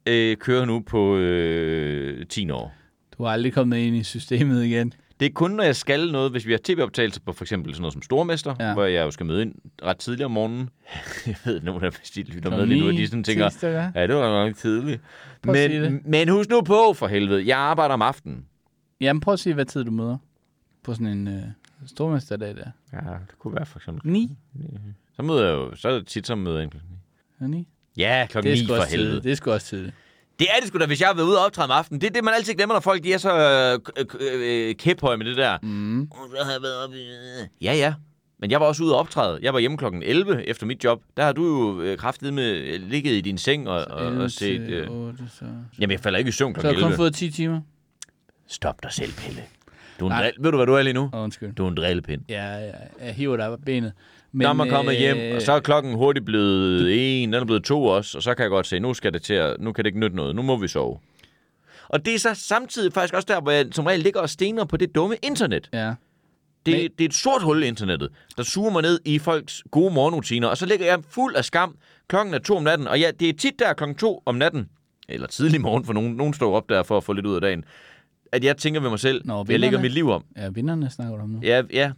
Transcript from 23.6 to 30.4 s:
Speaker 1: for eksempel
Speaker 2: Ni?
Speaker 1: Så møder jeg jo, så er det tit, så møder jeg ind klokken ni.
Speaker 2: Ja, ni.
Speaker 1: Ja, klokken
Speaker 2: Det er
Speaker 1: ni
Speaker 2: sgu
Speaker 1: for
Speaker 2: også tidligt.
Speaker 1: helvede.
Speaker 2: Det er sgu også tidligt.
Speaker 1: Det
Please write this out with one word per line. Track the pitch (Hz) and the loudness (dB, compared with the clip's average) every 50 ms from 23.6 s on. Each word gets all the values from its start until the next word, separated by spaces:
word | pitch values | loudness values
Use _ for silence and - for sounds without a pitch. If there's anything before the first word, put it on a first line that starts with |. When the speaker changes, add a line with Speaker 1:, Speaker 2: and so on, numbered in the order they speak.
| 147 | -8
Speaker 1:
for | - - - | -8 -12 -16
eksempel | - - 82 151 - 156 | -14 -12 -12 -6 -2 0
Speaker 2:
Ni? | 180 214 233 240 139 - _ _ - 135 147 156 123 104 104 104 101 _ _ _ - | 0 0 0 -2 -6 -14 _ _ -14 -14 -12 -12 -12 -14 -14 -14 -16 _ _ _ -10
Speaker 1:
Så | - | -6
møder | 131 160 160 131 104 | -4 0 2 2 4
jeg | 87 | 2
jo, | 78 67 65 62 62 | 2 0 -4 -6 -10
så | - - 117 | -6 -4 -2
er | |
det | 131 110 - | -2 -2 -4
tit, | - - 107 90 | -6 -10 -8 -6
så | - 117 | -4 -4
møder | 104 92 87 80 | -4 -2 -2 -2
jeg | 80 | -2
ind | 80 73 | -4 -6
klokken | 73 73 80 90 | -10 -14 -18 -18
ni. | 90 92 - _ _ _ _ _ _ - | -18 -20 -20 _ _ _ _ _ _ -8
Speaker 2:
Ja, | 131 | -6
ni. | 135 156 175 170 _ _ _ _ _ - | -6 -4 -6 -8 _ _ _ _ _ -4
Speaker 1:
Ja, | - 87 110 127 131 123 - | -2 0 2 2 2 0 0
klokken | - 110 104 143 | -2 -2 0 2
Speaker 2:
Det | 143 120 | 2 2
er | |
Speaker 1:
ni | 117 | 2
Speaker 2:
sgu | 101 117 | 0 0
Speaker 1:
for | 117 | 0
Speaker 2:
også | 87 - | 0 0
tidligt. | 85 82 80 | 0 -2 0
Speaker 1:
helvede. | 73 73 69 - | 0 -2 -2 -2
Speaker 2:
Det | 131 | -2
er | 143 | -4
sgu | 143 - 120 | -2 -2 -2
også | 110 101 - | -2 -2 -4
tidligt. | - 104 95 92 90 - _ _ _ _ _ _ _ _ | -8 -10 -10 -10 -12 -14 _ _ _ _ _ _ _ _
Speaker 1:
Det | - | -2